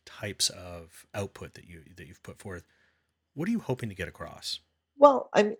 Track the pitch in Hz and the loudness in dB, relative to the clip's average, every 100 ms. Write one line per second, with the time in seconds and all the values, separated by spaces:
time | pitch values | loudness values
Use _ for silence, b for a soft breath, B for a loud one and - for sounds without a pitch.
0 | - - 104 - - 87 90 87 80 - | -18 -8 -6 0 0 0 -10 -12 -14 -20
1 | - 104 101 - 82 - - 87 71 90 | -8 -6 -6 -8 -14 -14 -18 -20 -18 -18
2 | 73 - - - 101 87 - _ _ _ | -18 -16 -18 -14 -12 -12 -14 _ _ _
3 | _ _ _ 139 185 226 - 127 113 95 | _ _ _ -4 0 0 0 -2 -2 -4
4 | 82 - 80 - - - - _ _ 285 | -6 -6 -12 -10 -8 -8 -10 _ _ 8
5 | 285 262 - - 208 | 8 8 4 4 4